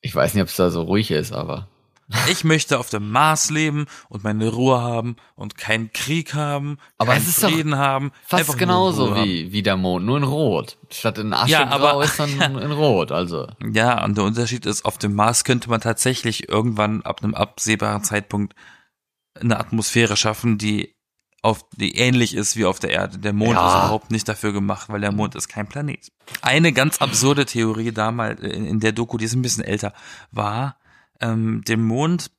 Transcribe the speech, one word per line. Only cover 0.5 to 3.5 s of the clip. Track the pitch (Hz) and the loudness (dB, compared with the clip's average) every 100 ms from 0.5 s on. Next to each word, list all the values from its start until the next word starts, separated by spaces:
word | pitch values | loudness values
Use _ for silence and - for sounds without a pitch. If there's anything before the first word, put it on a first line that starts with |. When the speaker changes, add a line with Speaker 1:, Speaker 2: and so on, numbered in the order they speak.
| - | 2
Speaker 1:
da | 90 | 2
so | 85 | 2
ruhig | 82 101 110 | 0 0 0
ist, | 78 67 | -2 -2
aber | - 80 73 98 _ _ _ _ 110 135 | -6 -8 -8 -10 _ _ _ _ -2 0
Speaker 2:
Ich | 180 | 0
möchte | 160 160 - 131 | 2 2 2 -2
auf | 123 | -2
dem | 110 104 | -6 -2
Mars | 113 151 156 | 2 4 4
leben | - | 0